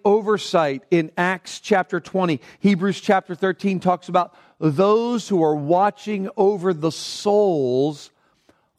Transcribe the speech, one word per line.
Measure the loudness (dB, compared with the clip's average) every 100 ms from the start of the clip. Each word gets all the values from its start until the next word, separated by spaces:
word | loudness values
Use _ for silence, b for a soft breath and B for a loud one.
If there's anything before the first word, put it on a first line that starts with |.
| 0
oversight | 2 2 -2 0 0 0 -2 -2
in | 0 0 -2
Acts | -2 -4 -8 -14
chapter | -2 0 0 -6
twenty. | -6 -2 -2 -2 B B
Hebrews | 2 2 0 -2
chapter | 0 0 0 -4
thirteen | -4 -2 -2 -2
talks | 0 -2 0
about | -2 -2 b b b
those | 0 2 4 2 2 -4 -2
who | 0
are | 2 0
watching | 0 0 0 -2 -6 -6 -6 0
over | 0 0 -2
the | -2 -4
souls | -6 -10 -6 0 2 2 0 0 0 -2 -4 -14 _ _ _ _ _ _